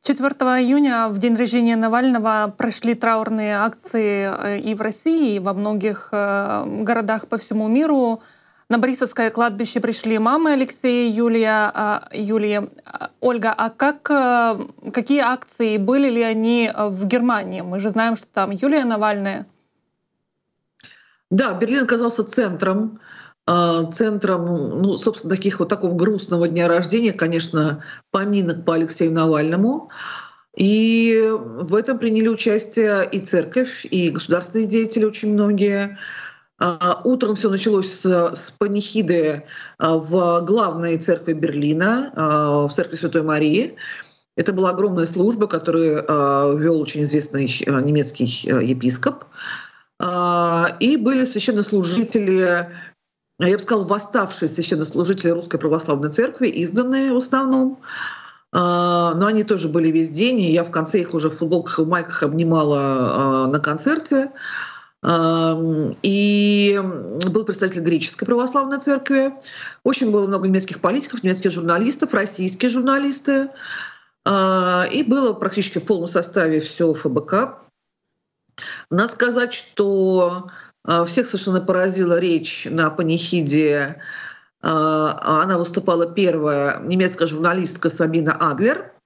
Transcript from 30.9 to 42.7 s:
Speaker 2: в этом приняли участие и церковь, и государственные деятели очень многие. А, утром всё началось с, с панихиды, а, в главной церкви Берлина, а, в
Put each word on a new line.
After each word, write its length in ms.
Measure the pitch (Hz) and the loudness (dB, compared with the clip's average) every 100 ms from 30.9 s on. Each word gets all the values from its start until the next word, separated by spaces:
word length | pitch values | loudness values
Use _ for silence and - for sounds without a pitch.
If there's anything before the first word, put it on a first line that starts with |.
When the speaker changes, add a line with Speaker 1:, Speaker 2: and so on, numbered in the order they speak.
| 226 226 226 220 | 4 4 4 2
Speaker 2:
в 420 | 220 117 117 165 | 0 -6 -10 0
этом 240 | 208 220 247 | 0 0 -2
приняли 300 | 233 220 220 | 0 2 2
участие 800 | 220 233 214 220 - 214 202 180 | 2 0 0 0 0 2 2 0
и 100 | 196 | -4
церковь, 640 | - 180 165 254 254 - - | 0 0 0 0 -2 -4 -4
и 200 | 185 170 | 0 0
государственные 560 | 165 - 170 175 226 214 | -2 0 -2 0 -2 0
деятели 360 | 220 220 226 | 0 0 0
очень 280 | 214 214 214 | 0 0 0
многие. 680 | 208 208 202 202 202 202 196 - - - - _ _ | 2 2 2 2 0 -4 -8 -14 -14 -16 -20 _ _
А, 400 | 180 165 175 - | -2 0 0 0
утром 300 | 240 254 233 | 0 0 0
всё 160 | 202 220 | 0 0
началось 420 | 196 220 202 190 | 0 2 0 0
с, 120 | - 185 | -2 0
с 460 | 180 170 - - _ | 2 2 -2 -16 _
панихиды, 840 | 208 202 202 220 175 175 156 147 - - - - | -2 -2 -2 -2 0 2 2 -2 -10 -20 -20 -4
а, 180 | 160 160 | 0 0
в 440 | 151 180 175 170 | 0 0 2 0
главной 540 | 170 220 196 160 170 165 | 2 2 2 -2 -2 -2
церкви 340 | 165 165 - | 0 -2 -2
Берлина, 800 | 160 151 143 147 156 190 240 277 | -2 -2 0 0 2 2 0 -2
а, 540 | - 156 151 147 147 | -2 0 2 2 2
в 40 | 143 | 2